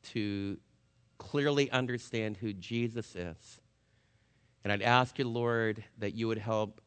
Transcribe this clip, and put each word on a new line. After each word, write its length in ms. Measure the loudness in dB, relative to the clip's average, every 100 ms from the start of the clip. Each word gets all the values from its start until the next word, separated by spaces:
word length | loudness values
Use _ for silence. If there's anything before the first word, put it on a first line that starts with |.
| -6
to 460 | -4 -2 -2 -4 -8 _ _ _ _ _ _
clearly 540 | -4 0 4 4 4
understand 640 | 2 0 -4 -4 -2 -2 -2
who 160 | -4
Jesus 640 | -6 -4 -2 0 -2 -8 -8
is. 440 | -8 -8 -18 -20 _ _ _ _ _ _ _ _ _ _
And 80 | -2
I'd 120 | 2
ask 340 | 6 6 4 0
you, 100 | -2
Lord, 560 | 0 0 2 0 -2 -8 -6
that 160 | -4
you 140 | -2 -2
would 100 | 0
help 440 | 0 0 -2 -6